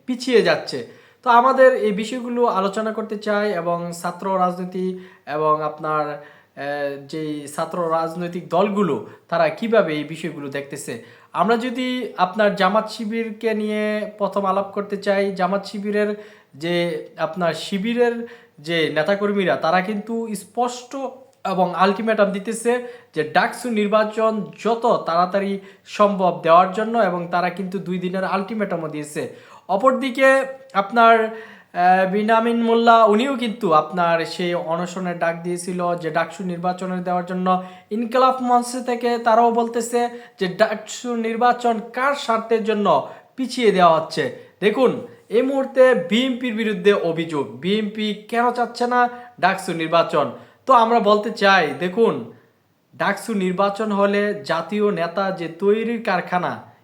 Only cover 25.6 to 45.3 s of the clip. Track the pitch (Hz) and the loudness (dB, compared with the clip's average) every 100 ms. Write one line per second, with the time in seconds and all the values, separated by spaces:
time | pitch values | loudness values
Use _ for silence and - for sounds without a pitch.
25.6 | - - - - 208 196 180 156 156 170 | -8 -20 -12 0 2 2 0 2 6 6
26.6 | 185 185 220 233 190 175 170 175 180 180 | 6 0 -2 0 0 0 -2 -2 -2 -4
27.6 | 185 196 160 185 185 190 185 185 196 220 | -6 -6 -6 -4 -4 -4 -2 -4 -4 -4
28.6 | 196 175 156 151 147 160 123 - - - | -4 -4 -6 -8 -8 -8 -8 -10 -20 -20
29.6 | - 190 254 240 269 240 269 269 262 - | -6 2 2 2 0 4 4 4 2 -8
30.6 | - 190 196 233 226 226 220 220 - - | -6 -4 0 4 6 6 2 -6 -16 -20
31.6 | _ 180 180 185 190 202 214 226 233 233 | _ 2 4 4 4 0 2 2 2 0
32.6 | 226 233 233 226 220 214 269 262 233 196 | 2 4 6 8 6 4 2 -2 -4 -4
33.6 | 190 156 156 185 170 165 160 - 180 175 | 2 2 2 0 2 2 0 -4 -2 -2
34.6 | 160 165 175 190 180 170 170 170 175 175 | -2 -4 -4 -6 -6 -2 -2 -2 -6 -6
35.6 | 185 180 175 175 160 156 165 - 185 175 | -6 -4 -2 -2 -2 -2 -4 -6 -8 -4
36.6 | 180 180 185 185 180 180 175 180 185 185 | -4 -4 -6 -6 -4 -4 -4 -4 0 0
37.6 | 185 - - 214 233 254 254 254 247 240 | -2 -14 -10 -6 -2 2 2 2 2 2
38.6 | 240 254 247 233 240 233 233 226 240 226 | 0 -4 -4 -2 -2 0 2 4 4 2
39.6 | 233 240 226 240 240 233 - - 185 185 | 0 -4 -4 -2 -2 -6 -18 -6 -4 0
40.6 | 214 214 - - 247 233 226 220 247 240 | 0 0 -10 -10 -6 -4 -4 2 2 2
41.6 | 240 226 - - 269 277 - 226 214 226 | 0 -2 -4 -2 -2 -2 -2 -2 0 0
42.6 | 208 208 202 143 - - - - 254 - | 0 0 4 2 2 -10 -16 -8 -6 2
43.6 | 226 185 175 160 - - 131 - - _ | 4 6 6 4 0 -4 -4 -6 -16 _
44.6 | 196 214 240 147 104 - _ | 0 4 2 0 -8 -18 _